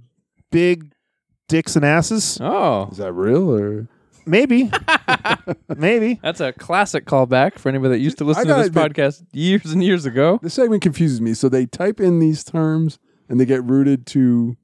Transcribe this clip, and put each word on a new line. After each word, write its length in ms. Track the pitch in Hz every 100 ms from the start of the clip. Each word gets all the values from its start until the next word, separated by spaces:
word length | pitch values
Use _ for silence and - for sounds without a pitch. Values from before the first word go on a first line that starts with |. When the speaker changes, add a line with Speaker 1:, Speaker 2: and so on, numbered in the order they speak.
| 117 _ _ _ _
Speaker 1:
big 400 | 165 180 175 147 _ _ _ _ _ -
dicks 300 | 160 - 165
and 80 | 143
asses. 540 | 160 160 220 - -
Speaker 2:
Oh. 480 | 151 381 165 104 101
Speaker 3:
Is 60 | 95
that 160 | 95
real 420 | 90 101 147 185 110
or? 320 | 104 107 113 _ _ _ -
Speaker 1:
Maybe. 440 | 185 277 240 240 - - 302 - 254
Speaker 2:
<laughs> 540 | - 226 - 165 - 147
Speaker 1:
Maybe. 420 | 180 233 220 233
Speaker 2:
That's 180 | 156 170
a 120 | 135
classic 520 | - - 180 202 147 -
callback 520 | 139 123 127 160 -
for 120 | 135
anybody 260 | 135 131 120
that 40 |
used 180 | 143 -
to 40 | 151
listen 160 | 160
Speaker 3:
I 20 |
Speaker 2:
to 40 | 247 -
this 60 | 196
Speaker 3:
gotta 160 | 165 156
admit, 60 | 151
Speaker 2:
podcast 280 | 143 143 -
years 400 | 139 175 202 165
and 120 | 170
years 220 | 185 180 139
ago. 340 | 120 156 208
Speaker 3:
this 120 | 165
segment 280 | 269 240 214
confuses 400 | 180 139 160 120
me. 120 | 113
So 160 | 113 135
they 160 | 131 127
type 340 | - 190 220
in 200 | 190 170
these 240 | 160 151
terms 560 | - 165 156 160 160 - _ _ -
and 100 | 123
they 60 | 127
get 180 | 131
routed 420 | 123 135 139 135 120
to 500 | 139 127 120 117 117